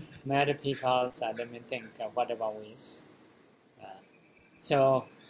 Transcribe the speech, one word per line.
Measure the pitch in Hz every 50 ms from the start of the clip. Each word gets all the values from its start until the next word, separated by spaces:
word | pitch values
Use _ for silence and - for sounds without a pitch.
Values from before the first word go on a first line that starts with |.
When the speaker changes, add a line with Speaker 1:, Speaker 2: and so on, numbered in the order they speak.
| -
Speaker 1:
<laughs> | - - - -
Speaker 2:
mad | 135 139 139 143 143 143 143
people | - 139 135 127 - 127 127 127 123 127
suddenly | - - 120 113 113 113 120 120 120 120 120 -
think, | 135 123 113 110 - -
uh, | 117 107 -
whatever | 123 120 120 120 110 113 110
ways. | 107 107 107 107 113 123 - - - - - - - - - - - _ _ _ _ _ _ _ _ -
Uh, | 101 98 98 - - - _ - _ - - - - _ _ -
so | - - 156 139 135 135 135 127 - - - - - -